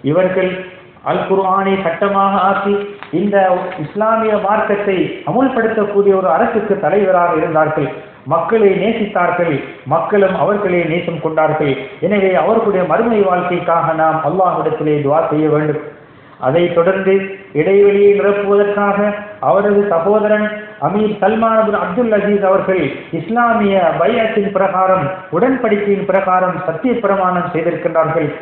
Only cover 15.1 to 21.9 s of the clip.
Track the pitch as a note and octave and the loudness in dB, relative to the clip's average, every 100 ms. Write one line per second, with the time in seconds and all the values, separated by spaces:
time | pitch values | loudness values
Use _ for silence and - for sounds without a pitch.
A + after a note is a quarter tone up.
15.1 | D#3 - D3+ D#3 D3 D3+ D3 - - - | 0 0 0 2 0 0 -4 -8 -18 -20
16.1 | - - - B2+ E3 F3 E3+ E3+ F#3+ F#3+ | -20 -20 -6 0 2 2 2 2 0 0
17.1 | G3 F#3+ - - D3 E3 G3 G3+ G3+ G3+ | 0 -2 -12 -8 -2 2 4 6 6 4
18.1 | G3+ G3 G3+ G3+ G3+ G3+ G3+ G3+ G3+ G#3 | 4 2 0 2 2 2 0 0 0 -2
19.1 | G3+ - - C3 F#3 G3+ G3+ G3+ E3+ F3+ | -2 -12 -4 0 2 2 2 2 0 2
20.1 | G#3+ G#3 G#3+ G#3+ - - - C#3+ G3+ G#3+ | 0 2 0 -2 -6 -14 -6 -2 0 -2
21.1 | - G3 A3 A3+ A3 A3 G3+ F3+ | 0 0 2 2 2 2 -2 -2